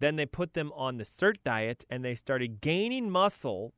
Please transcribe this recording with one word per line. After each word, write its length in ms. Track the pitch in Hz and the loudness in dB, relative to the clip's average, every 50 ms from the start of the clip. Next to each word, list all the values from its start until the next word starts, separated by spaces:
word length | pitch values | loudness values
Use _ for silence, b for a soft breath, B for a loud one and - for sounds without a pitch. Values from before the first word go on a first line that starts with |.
Then 160 | 139 151 156 | 0 2 2
they 100 | 156 147 | 0 -2
put 280 | - - 175 175 165 - | -2 -2 -4 -4 -4 -2
them 180 | 165 151 151 | -4 -4 -4
on 240 | - - - 131 127 | -4 -4 -4 -4 -4
the 80 | 117 107 | -4 -8
cert 320 | - - - 185 208 214 - _ | -10 -2 2 4 4 4 2 _
diet, 400 | 131 117 110 110 113 127 - - - | 0 0 2 0 0 -2 -6 -8 -8
and 160 | 127 127 127 | -6 -4 -2
they 120 | 123 120 | -4 -4
started 440 | - - - 135 127 123 117 110 101 | -4 -2 -2 0 0 0 -2 -4 -2
gaining 480 | - 151 165 190 214 240 254 262 233 202 | 0 2 2 2 2 0 0 -2 0 2
muscle 640 | 185 185 196 202 - - - 120 101 92 110 123 - | 4 4 4 4 2 0 -4 -4 -4 -4 -6 -8 -8